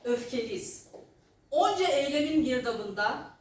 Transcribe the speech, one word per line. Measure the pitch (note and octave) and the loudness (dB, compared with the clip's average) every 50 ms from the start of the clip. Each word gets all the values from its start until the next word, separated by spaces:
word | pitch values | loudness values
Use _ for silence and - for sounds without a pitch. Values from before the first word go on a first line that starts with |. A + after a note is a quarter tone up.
| - | -4
öfkeliyiz. | A#3+ A#3+ A#3+ - - B3+ A#3+ A3+ A3 G#3 - - - - - - - - - - - _ _ _ _ _ _ _ - | -2 -2 -2 -4 -4 -4 -4 -4 -4 -6 -6 -6 -8 -8 -10 -12 -16 -20 -20 -20 -20 _ _ _ _ _ _ _ -2
Onca | C#4 E4 F#4 G#4 G4+ F#4+ F#4 | 2 4 4 4 4 2 2
eylemin | F4 C#4 C#4 C#4 C#4 D4 D4 D4+ D#4+ D#4 D#4 B3 | 4 4 2 2 2 2 0 2 2 2 2 2
girdabında | B3+ B3+ B3 A#3+ A#3 A3+ G#3+ G3+ G3+ F#3+ G#3 G#3 A3+ C4+ C#4 - - - - | 2 2 0 0 -2 -4 -4 -6 -6 -4 -2 0 0 -2 -4 -8 -12 -18 -20